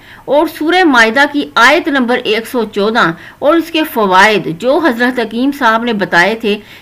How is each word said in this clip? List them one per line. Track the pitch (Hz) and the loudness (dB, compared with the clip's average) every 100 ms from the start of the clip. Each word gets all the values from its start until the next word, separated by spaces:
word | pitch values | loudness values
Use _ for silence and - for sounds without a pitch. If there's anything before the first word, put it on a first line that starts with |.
| - - - | -16 -16 -2
और | 277 320 | 0 0
सूरह | - 311 359 359 | -2 -2 2 4
मायदा | 247 226 226 285 | 2 2 0 0
की | 285 - - | 0 -4 2
आयत | 240 311 - | 2 2 0
नंबर | 269 233 247 | -2 0 -2
एक | - 214 220 | -2 -4 -2
सौ | 254 214 | -6 -4
चौदह | 208 202 233 180 165 - - | -2 -2 0 -2 -2 -12 -4
और | 269 330 | 0 0
इसके | 320 320 311 | 0 -4 -4
फ़वाइद | 240 202 185 208 208 151 165 | 0 2 4 4 2 -2 -4
जो | 240 302 | 0 0
हज़रत | 320 226 247 254 | 0 0 -2 -2
हकीम | 220 226 269 | -4 -2 -4
साहब | 277 240 220 240 | 0 0 0 0
ने | 214 | -2
बताए | 180 226 226 226 | 0 2 2 0
थे, | 220 208 - - | -4 -4 -8 -18